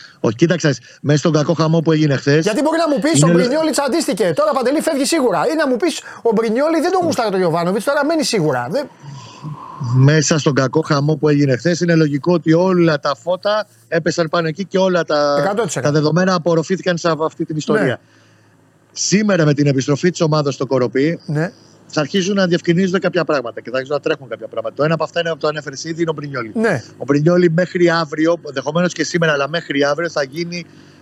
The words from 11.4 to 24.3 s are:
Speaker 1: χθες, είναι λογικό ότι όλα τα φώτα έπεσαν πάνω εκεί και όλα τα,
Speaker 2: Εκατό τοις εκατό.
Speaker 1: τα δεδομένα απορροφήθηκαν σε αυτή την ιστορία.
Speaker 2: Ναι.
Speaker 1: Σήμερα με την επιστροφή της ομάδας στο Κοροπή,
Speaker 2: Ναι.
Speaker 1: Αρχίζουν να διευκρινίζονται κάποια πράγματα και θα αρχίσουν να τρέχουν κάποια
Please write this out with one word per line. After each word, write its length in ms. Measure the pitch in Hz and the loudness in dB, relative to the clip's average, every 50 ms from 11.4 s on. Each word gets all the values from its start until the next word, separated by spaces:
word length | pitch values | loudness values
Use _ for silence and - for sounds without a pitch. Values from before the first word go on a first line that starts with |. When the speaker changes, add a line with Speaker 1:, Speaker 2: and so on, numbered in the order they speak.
| 143 135 127 | 2 2 2
Speaker 1:
χθες, 220 | - - 170 175 160 | 2 0 0 0 0
είναι 160 | 180 170 170 | 2 2 4
λογικό 380 | 160 160 147 143 139 - 175 180 | 4 4 2 0 -2 0 0 0
ότι 200 | 165 - 160 160 | 2 2 2 2
όλα 460 | 170 185 190 185 175 170 165 151 143 | 4 4 2 2 4 4 2 2 0
τα 160 | - 151 139 | -2 -4 -4
φώτα 520 | - - 165 185 180 - 202 214 214 202 _ _ _ _ | -4 -4 -4 -4 -2 0 -2 -2 -2 -4 _ _ _ _
έπεσαν 420 | - 160 170 151 180 - 175 165 151 | -4 -4 -2 -2 -2 -2 -2 -2 -2
πάνω 180 | 175 175 165 | -2 -2 -2
εκεί 180 | 160 147 - 196 | -2 -4 -6 -6
και 120 | - - | -2 0
όλα 260 | 185 190 190 180 170 160 | 2 2 2 2 0 0
τα, 320 | - 156 147 147 143 143 143 | 0 0 0 2 2 2 0
Speaker 2:
Εκατό 220 | 143 - 208 214 220 | 0 0 0 -2 -2
τοις 120 | 156 - | -2 -2
εκατό. 180 | 143 123 147 143 | -2 -2 0 2
Speaker 1:
τα 60 | 156 | 2
δεδομένα 340 | 147 151 156 180 185 190 185 | 2 2 2 2 2 2 0
απορροφήθηκαν 640 | 175 143 175 165 160 156 - 190 165 - - 175 | 0 0 0 0 0 0 -2 -4 -2 -2 -2 -2
σε 160 | 165 - 170 160 143 160 | -2 -2 -2 -2 -2 -2
αυτή 200 | 151 - - 165 | -4 -4 -6 -8
την 100 | - 160 | -6 -6
ιστορία. 260 | 151 - - - 214 - | -6 -2 0 0 2 2
Speaker 2:
Ναι. 140 | 127 117 - _ _ _ _ _ _ _ _ _ _ _ _ _ _ _ _ _ _ | 0 -2 -4 _ _ _ _ _ _ _ _ _ _ _ _ _ _ _ _ _ _
Speaker 1:
Σήμερα 540 | - - - - 170 208 220 208 190 170 156 | -10 -8 -4 0 0 2 2 2 2 2 2
με 80 | 151 143 | 2 2
την 140 | 143 147 | 2 2
επιστροφή 420 | 143 131 135 127 147 143 - - 180 | 0 0 0 0 -2 -2 0 0 -2
της 100 | 165 - | 0 0
ομάδας 320 | 170 151 151 156 143 139 123 | 0 0 0 0 0 -2 -4
στο 120 | - 139 | -4 -4
Κοροπή, 540 | 123 135 127 123 113 131 131 139 160 170 139 - | -2 0 0 0 0 0 0 0 0 -2 -4 -6
Speaker 2:
Ναι. 260 | - 147 151 165 190 - - - - - - - - - | -6 -4 -4 -4 -4 -8 -12 -20 -20 -20 -20 -16 -8 -4
Speaker 1:
Αρχίζουν 380 | 156 151 - - 196 170 196 208 | -4 -4 -2 -2 -2 -2 0 0
να 120 | 196 190 | 0 0
διευκρινίζονται 520 | 170 175 156 - - 165 175 196 180 180 190 | 2 0 0 0 0 2 2 2 0 0 0
κάποια 240 | 190 180 - 175 156 | -2 0 -2 -2 -2
πράγματα 360 | 160 156 139 120 117 - 120 | 0 -2 -2 -4 -6 -10 -12
και 80 | - - | -10 -6
θα 60 | 117 | -6
αρχίσουν 200 | 131 131 135 147 | -6 -4 -4 -4
να 60 | 139 | -4
τρέχουν 260 | - 156 156 139 139 | -2 -2 -4 -4 -6
κάποια 200 | 113 | -12